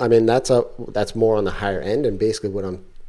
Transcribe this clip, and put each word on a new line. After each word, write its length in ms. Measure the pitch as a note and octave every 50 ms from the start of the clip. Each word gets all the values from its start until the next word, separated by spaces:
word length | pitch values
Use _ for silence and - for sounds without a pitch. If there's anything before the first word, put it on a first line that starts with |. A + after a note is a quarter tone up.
I 80 | B2+ A2+
mean, 180 | A#2 A2+ A2+
that's 240 | A2+ A#2 C3 C3 -
a, 140 | C3 A#2+ A#2 - - - A#2 G#2+
that's 260 | - G#2 G#2 - -
more 220 | A#2 A2+ A2 A2
on 80 | G#2 G2+
the 60 | F#2
higher 300 | F2+ - G#2+ G2+ F#2+ F2
end. 260 | C2+ F#2+ A2 C#3 D3
And 120 | A#2 G2 G2
basically 320 | G#2+ A2 G#2+ - - G2+
what 140 | F#2+ G2+ F#2+
I'm, 200 | F#2+ F#2 F#2 - - - - -